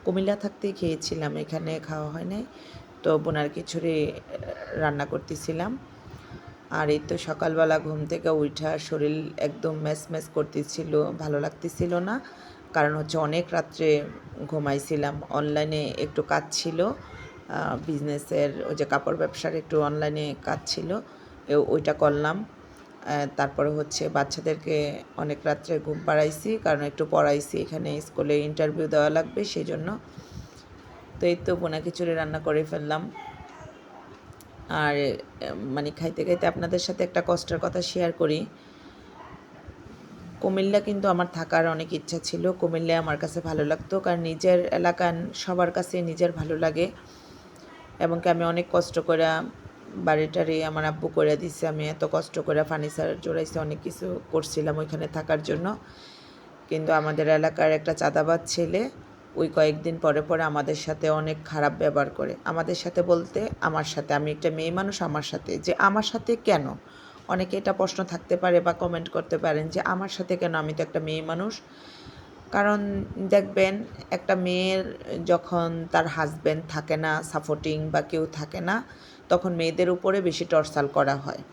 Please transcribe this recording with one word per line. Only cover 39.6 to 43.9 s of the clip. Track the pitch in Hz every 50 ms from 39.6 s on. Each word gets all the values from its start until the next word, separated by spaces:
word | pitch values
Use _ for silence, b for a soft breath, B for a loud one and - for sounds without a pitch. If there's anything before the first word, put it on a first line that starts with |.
| - - - - - - - - - - - - - - - -
কুমিল্লা | - 196 190 190 190 196 202 208
কিন্তু | 202 214 208 202 196 202
আমার | 180 175 180 175 -
থাকার | 165 165 - - 165 165 165
অনেক | 160 160 165 165 -
ইচ্ছা | 151 151 - - 165 -
ছিল, | - - 170 170 180
কুমিল্লায় | 185 185 - 170 165 165 165 165 165 165
আমার | 160 160 151 147
কাছে | 170 160 - 170
ভালো | 165 165 160 156 147
লাগতো, | 147 160 160 - -